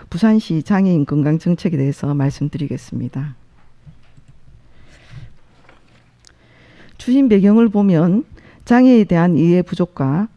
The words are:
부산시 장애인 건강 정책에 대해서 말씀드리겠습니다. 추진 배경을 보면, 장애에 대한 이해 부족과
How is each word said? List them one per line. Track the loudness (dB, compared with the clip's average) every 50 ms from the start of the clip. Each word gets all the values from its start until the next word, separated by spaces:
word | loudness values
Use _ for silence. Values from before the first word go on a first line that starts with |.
| -18 -14
부산시 | -4 0 0 2 2 0 0 -2 -4 -4 -2
장애인 | -2 -2 0 2 2 0 0 0
건강 | 0 -2 -2 0 0 -2 -2
정책에 | -2 -2 -4 -2 -4 -4 -4
대해서 | -2 -4 -4 -4 -6 -6 -6 -4
말씀드리겠습니다. | -2 -4 -4 -4 -6 -8 -8 -6 -8 -8 -8 -10 -12 -12 -12 -12 -10 -10 -10 -10 -10 -12 -12 -14 -18 -20 _ _ -20 -20 -20 -20 -20 _ -20 -20 -20 -20 -20 -20 -20 -20 -20 -20 -20 -20 -20 -20 -20 _ -20 -20 -20 -20 -20 -20 -20 _ -20 -20 -20 -20 -20 -20 -20 -20 _ _ _ _ -20 -20 _ _ _ _ _ _ _ _ _ _ -20 _ _ _ _ _ _ _ _ _ -20 -20 -20 -20
추진 | -12 -4 -2 0 2 2 4
배경을 | 4 4 4 4 4 4 2 2
보면, | 0 0 0 2 2 2 2 0 0 -2 -4 -6 -12 -20 -20 -20 -20 _ -2
장애에 | 0 2 4 4 6 4 4 2
대한 | 2 2 0 2 2 2
이해 | 2 2 2 2 2
부족과 | 0 -2 -4 -6 -6 -6 _ -6 -4 -4 -2 -4 -4 -6 -10